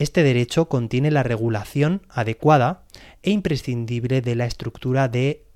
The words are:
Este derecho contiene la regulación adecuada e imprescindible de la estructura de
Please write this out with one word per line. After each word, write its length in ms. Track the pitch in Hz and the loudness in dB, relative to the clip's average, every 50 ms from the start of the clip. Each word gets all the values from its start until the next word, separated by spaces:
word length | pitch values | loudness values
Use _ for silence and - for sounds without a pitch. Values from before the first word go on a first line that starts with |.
Este 240 | 147 - - 180 156 | -4 0 2 2 4
derecho 440 | 139 123 123 120 120 - 160 165 - | 4 4 2 0 0 0 0 0 0
contiene 440 | - 127 120 110 123 127 143 151 | 0 -2 -2 0 0 0 2 2
la 100 | 151 143 | 2 2
regulación 800 | 123 120 117 107 113 117 110 104 101 - - 143 143 156 185 196 - - | 0 0 0 0 0 0 -2 -2 -4 -4 -2 0 0 0 0 -2 -6 -6
adecuada 720 | - 127 113 113 110 - - 151 156 139 120 139 180 - - - - - - - - - | -6 -4 -2 -2 -2 0 2 4 4 4 4 2 0 -4 -10 -20 -20 -20 -20 -20 -20 -6
e 80 | - 185 | -2 0
imprescindible 880 | 208 208 185 175 151 127 - - 123 120 117 113 120 117 117 120 135 131 | 0 0 0 -2 -2 -2 -4 -4 -4 -4 -4 -4 -4 -2 -2 0 0 0
de 140 | 117 123 120 | 0 0 -2
la 120 | 117 120 | -2 -2
estructura 640 | 120 - - - 117 - - - 127 127 135 135 127 | -4 -4 -6 -10 -10 -10 -6 -4 -2 0 0 0 0
de 360 | 117 123 127 139 151 - _ - - | 0 0 0 0 -2 -4 _ -16 -10